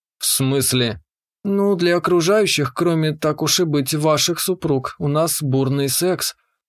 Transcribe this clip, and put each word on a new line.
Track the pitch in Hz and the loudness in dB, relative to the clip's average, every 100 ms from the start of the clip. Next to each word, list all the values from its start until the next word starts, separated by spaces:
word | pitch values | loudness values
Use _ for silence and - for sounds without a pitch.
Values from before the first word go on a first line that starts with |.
| _ _ | _ _
«В | - | -4
смысле?» | - 135 139 131 127 120 98 - _ _ _ 196 | -2 0 0 0 0 0 -4 -14 _ _ _ -2
«Ну, | 202 202 185 | 0 0 2
для | 175 175 | 2 2
окружающих, | 170 175 165 214 202 - 135 | 2 2 4 2 2 0 -2
кроме, | - 170 165 156 | -2 0 2 0
так | 151 156 151 | 0 -2 -2
уж | 156 - | -2 0
и | |
быть, | 170 147 127 | 0 0 0
ваших | 156 156 147 - 165 | 0 2 2 0 -2
супруг, | - 185 160 139 - - | -4 -2 0 -2 -2 -6
у | 147 | -2
нас | 151 165 - | 0 0 -2
бурный | 147 135 131 139 139 | 0 0 0 0 -2
секс. | - 180 175 - - _ _ | 0 0 -2 -6 -10 _ _